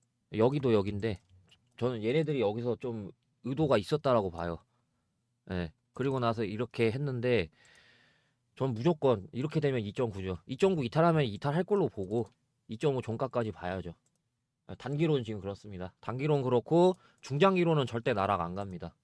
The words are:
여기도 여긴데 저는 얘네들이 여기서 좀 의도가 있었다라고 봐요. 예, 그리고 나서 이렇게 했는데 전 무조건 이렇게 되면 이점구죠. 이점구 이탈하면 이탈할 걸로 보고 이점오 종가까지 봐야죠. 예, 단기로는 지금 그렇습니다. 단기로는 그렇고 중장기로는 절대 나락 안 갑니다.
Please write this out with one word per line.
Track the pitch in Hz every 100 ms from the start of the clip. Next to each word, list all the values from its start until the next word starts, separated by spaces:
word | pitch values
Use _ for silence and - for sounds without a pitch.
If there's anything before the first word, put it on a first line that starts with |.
| _ _ _
여기도 | 107 117 147 131
여긴데 | 107 98 101 110 95 _ - _ _ _ -
저는 | 120 117
얘네들이 | 110 151 151 139
여기서 | 104 113 120 110
좀 | 127 113 98 - _ _
의도가 | 160 135 151 117
있었다라고 | 95 151 - 120 98
봐요. | 85 85 82 _ _ _ _ _ _ _ _ -
예, | 92 82 - _
그리고 | - 135 131
나서 | 117 113
이렇게 | 101 107 120 - 113
했는데 | 120 143 127 123 117 80 _ _ - _ _ _ _ _ _ _ -
전 | 131
무조건 | 110 143 165 135 107 92
이렇게 | 117 151 156
되면 | 139 127
이점구죠. | 101 - 117 95 92 90 -
이점구 | 131 196 170
이탈하면 | 120 156 170 160
이탈할 | 123 101 143 160
걸로 | 180 202 147
보고 | - 92 117 110 _ _ _ -
이점오 | 113 151 127
종가까지 | 113 113 131 123 110
봐야죠. | - 90 92 85 - _ _ _ _ _ _ -
예, | 90
단기로는 | 123 147 160 143
지금 | 113 107
그렇습니다. | 95 98 104 92 90 -
단기로는 | - 123 151 143
그렇고 | 127 120 - 165 185 180 _ _
중장기로는 | - 143 196 185 170 156 123
절대 | 117 131
나락 | 104 98 95
안 | 85
갑니다. | 92 101 87 82 -